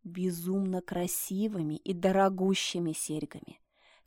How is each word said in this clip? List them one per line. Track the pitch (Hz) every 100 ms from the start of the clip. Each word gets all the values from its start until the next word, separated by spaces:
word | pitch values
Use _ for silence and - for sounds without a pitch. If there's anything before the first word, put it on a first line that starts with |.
Безумно | 170 180 185 170 175 196 190 185
красивыми | 180 175 180 - - 190 214 196 151 151
и | -
дорогущими | 175 190 190 196 190 190 196 - 180 170
серьгами — | 156 - 151 147 - - - _ _ _ _